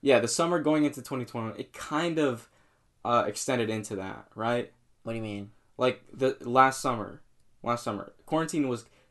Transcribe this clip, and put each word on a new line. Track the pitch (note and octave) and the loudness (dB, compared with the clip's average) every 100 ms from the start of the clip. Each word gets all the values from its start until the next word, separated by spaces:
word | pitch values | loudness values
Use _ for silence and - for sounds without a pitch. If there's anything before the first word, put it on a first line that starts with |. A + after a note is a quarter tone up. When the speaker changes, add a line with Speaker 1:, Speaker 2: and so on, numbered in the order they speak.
Speaker 1:
Yeah, | C#3 B2 | 6 6
the | A#2 | 4
summer | - E3+ F3 | 2 2 2
going | D3+ D#3 D3 | 2 4 2
into | - | -2
twenty | B2 C3+ A#2+ | -8 -6 -6
twenty-one, | B2 A2 - | -6 -6 -8
it | - | -12
kind | - - D3+ E3+ D#3+ | -10 -6 -2 0 2
of, | D3 A#2 - _ _ _ _ _ - | 0 0 -8 _ _ _ _ _ 2
uh, | A#2+ G#2 | 2 2
extended | G2+ - B2+ A2 | -2 -2 0 0
into | A2 G#2 G2 | -2 -4 -6
that, | F#2+ G2 - - | -6 -10 -14 -6
right? | A2 A#2+ - _ _ _ | -2 0 -2 _ _ _
Speaker 2:
What | - | -8
do | A2+ | -6
you | |
mean? | A2 G2+ G2+ - _ - | -4 -6 -8 -16 _ 0
Speaker 1:
Like, | B2+ B2+ - | 0 0 -12
the | A2+ C3 - | -2 -2 0
last | - B2+ C3 C3 | 0 4 4 4
summer, | C#3 A#2 F#2+ - - _ _ _ | -2 -2 -4 -10 -20 _ _ _
last | A2+ A#2+ | -4 -2
summer, | - G#2 - - - | -2 -6 -8 -16 -4
quarantine | D#3 D#3+ E3 C3+ | -2 0 0 0
was | A#2+ - _ _ | -2 -8 _ _